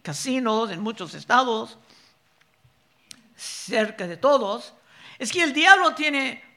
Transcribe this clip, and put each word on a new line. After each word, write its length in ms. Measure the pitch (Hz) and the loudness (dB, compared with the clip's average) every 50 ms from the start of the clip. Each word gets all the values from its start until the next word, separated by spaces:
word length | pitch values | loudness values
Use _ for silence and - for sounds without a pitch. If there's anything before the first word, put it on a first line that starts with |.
| _ | _
casinos 680 | 170 143 - - 269 254 262 254 220 214 220 233 208 180 | -10 -10 -6 -4 -2 -2 -2 0 0 0 0 -2 -4 -6
en 80 | 175 | -6
muchos 340 | 208 220 226 - 185 156 - | -8 -8 -8 -8 -12 -12 -14
estados, 640 | 156 147 - 233 254 262 247 226 220 233 - - - _ _ - _ _ _ _ _ _ _ _ _ _ _ _ _ _ _ _ _ _ _ _ _ _ _ - - _ _ _ | -14 -2 2 2 4 4 2 0 -2 -4 -8 -14 -20 _ _ -20 _ _ _ _ _ _ _ _ _ _ _ _ _ _ _ _ _ _ _ _ _ _ _ -20 -20 _ _ _
cerca 720 | - - - - - - 180 - 220 214 208 214 - 185 | -16 -14 -14 -14 -14 -10 -4 0 0 0 0 -2 -8 -8
de 100 | 175 170 | -8 -6
todos. 580 | 165 - 277 285 262 214 196 214 240 - - - _ _ _ - - - - - - | 0 2 4 4 4 2 -2 -4 -6 -10 -14 -20 _ _ _ -20 -20 -20 -20 -12 -10
Es 120 | 254 - | -8 -4
que 120 | - 359 339 | 0 0 0
el 100 | 294 254 | 2 2
diablo 420 | 302 330 370 392 381 359 311 - | 4 8 8 8 8 6 2 0
tiene 580 | - 302 302 294 277 269 254 - - - - _ | 0 -2 -2 -2 -2 -2 -4 -6 -10 -16 -20 _